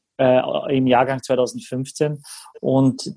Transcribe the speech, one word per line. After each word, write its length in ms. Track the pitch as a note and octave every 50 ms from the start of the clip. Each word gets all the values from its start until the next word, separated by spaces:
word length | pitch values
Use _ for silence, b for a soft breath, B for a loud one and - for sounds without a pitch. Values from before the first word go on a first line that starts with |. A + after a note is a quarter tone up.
| _ _ _ -
äh, 580 | C3+ C3 B2+ B2+ B2+ - - D3 C#3 - C#3+
im 120 | C3+ C3 B2+
Jahrgang 340 | B2 A#2+ C3 B2+ C3+ C3
zweitausendfünfzehn. 1040 | - - C3+ B2 B2 A#2 A#2 B2 - - - B2+ C3+ C#3 - - D#3 D3+ D3+ C#3 D3 B B B B B B B
Und 520 | - C3 C3 C3+ C3+ C3 B2 - - - -